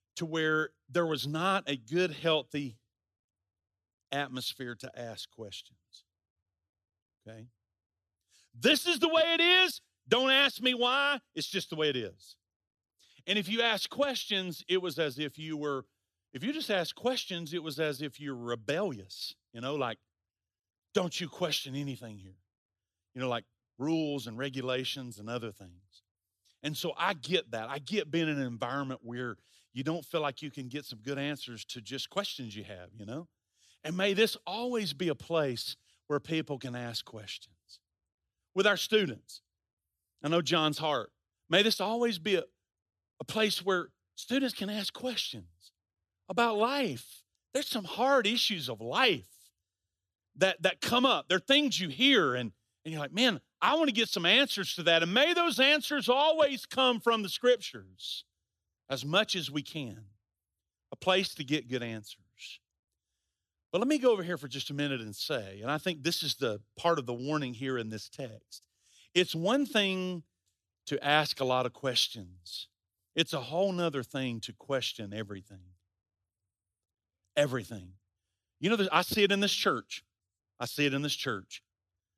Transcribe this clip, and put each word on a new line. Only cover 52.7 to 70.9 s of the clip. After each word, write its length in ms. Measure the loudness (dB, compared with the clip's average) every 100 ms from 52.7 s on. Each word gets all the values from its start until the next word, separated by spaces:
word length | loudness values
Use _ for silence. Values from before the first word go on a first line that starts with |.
| _
and 100 | -10
you're 80 | -8
like, 120 | -4
"Man, 280 | 2 2 2 -6 0
I 140 | 2 4
wanna 160 | 2
get 160 | 2 0
some 180 | 2 4
answers 480 | 6 4 0 -4 0
to 80 |
that." 200 | 4 4
And 100 | 6
may 200 | 4 4
those 260 | 4 2 4
answers 480 | 4 4 2 -2 2
always 580 | 4 4 6 4 2 -6
come 360 | 2 2 2
from 220 | 2 2
the 60 | 0
scriptures 960 | 0 4 4 0 -14 -18 -14 -12 -12 -12 _ _ _ _ _ -8
as 140 | -6
much 320 | 2 2 2 0
as 160 | -4
we 100 | -6
can. 440 | -6 -8 -8 -10 -16 _ _ _ _ _ _ _ -16
A 20 | -4
place 400 | 2 4 2 -4
to 80 |
get 240 | -2 -2 0
good 160 | -4
answers. 800 | -4 -8 -10 -18 _ -20 -18 -18 _ _ _ _ _ _ _ _ _ _ _
But 80 | 0
let 100 | 2
me 80 | 4
go 140 | 6
over 120 | 4
here 140 | 2 -4
for 100 | -6
just 220 | -8 -6
a 40 |
minute 280 | -2 -2 -2
and 120 | -6
say, 460 | -8 -4 -4 -4 -8
and 80 | -4
I 80 | -4
think 260 | -2 -4
this 200 | -2 -2
is 120 | -2 -2
the 260 | -2 -2 -8 -4
part 220 | 0 0
of 60 | 0
the 80 |
warning 400 | -4 -2 -2 -2
here 240 | -6 -4 -2
in 120 | -4
this 180 | -8 -10
text. 560 | -10 -12 -12 _ -20 _ _ _ _ _
It's 220 | 2 2 2
one 300 | 2 2 2
thing 580 | 2 2 0 -2 -6 -10 _ _ _ _ _
to 180 | -6